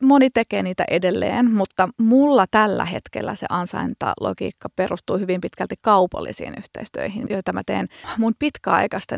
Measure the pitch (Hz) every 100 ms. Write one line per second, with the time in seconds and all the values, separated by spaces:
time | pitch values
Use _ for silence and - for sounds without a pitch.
0 | 262 277 262 240 226 202 190 185 - 170
1 | 185 175 - - 247 214 190 - 185 -
2 | 226 254 285 269 185 220 214 190 170 180
3 | - - - 202 - 175 180 - - -
4 | 120 - - 185 - - - - 185 180
5 | - 190 190 185 - - 185 - - 202
6 | 185 - 80 - - - - - - -
7 | 67 208 - 202 185 185 190 196 185 -
8 | - - 226 226 294 - - - 202 -
9 | -